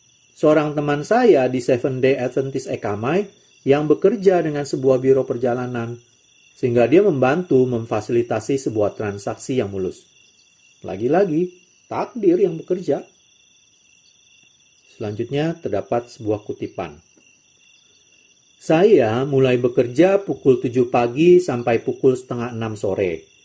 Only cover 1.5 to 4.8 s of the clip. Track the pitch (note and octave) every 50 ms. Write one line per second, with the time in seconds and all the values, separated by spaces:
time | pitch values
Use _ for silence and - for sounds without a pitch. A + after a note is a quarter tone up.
1.5 | B2+ B2+ A#2 - C3+ A#2+ - C#3+ C3 B2+ B2 C3 C#3 C#3 B2 B2 - C#3+ C3+ C3+
2.5 | C3+ C3+ - - - - - G#2+ G#2 G2+ A2+ C3 D#3+ G3 G#3 - _ _ _ _
3.5 | _ _ - C3 C3+ D3 D3+ D3+ D3 - - G3 A#3 G#3 F#3 G3 F#3 F3 D#3+ D#3
4.5 | D3 C#3+ C#3+ - - C#3+